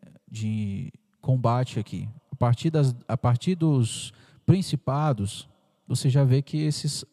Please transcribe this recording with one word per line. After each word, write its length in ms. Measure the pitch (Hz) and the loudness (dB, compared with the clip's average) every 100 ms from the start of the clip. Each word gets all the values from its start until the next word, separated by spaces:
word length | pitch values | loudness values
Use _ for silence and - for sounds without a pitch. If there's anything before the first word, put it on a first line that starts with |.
| - - _ | -18 -20 _
de 640 | 110 110 107 104 98 - - _ _ | -8 -4 -4 -4 -6 -10 -14 _ _
combate 560 | - 131 117 120 127 - | -2 0 2 0 -2 -4
aqui. 260 | 104 - 104 - _ | -6 -8 -10 -12 _
A 60 | - | -2
partir 320 | 123 123 165 | 2 2 2
das, 260 | 160 139 120 - | 2 2 0 -6
a 80 | - | -2
partir 380 | 127 120 - | 0 0 0
dos 580 | 185 160 139 113 - - - _ _ | 0 2 2 2 -2 -12 -18 _ _
principados, 1040 | - 180 185 147 - 139 151 120 101 - - _ _ _ - | 2 2 4 -4 -2 -2 0 0 -2 -6 -18 _ _ _ -6
você 220 | 123 143 | -2 2
já 120 | 127 | 4
vê 200 | 139 147 | 4 4
que 160 | 139 151 | 2 -2
esses 440 | 151 151 151 - - | -2 -2 -4 -8 -8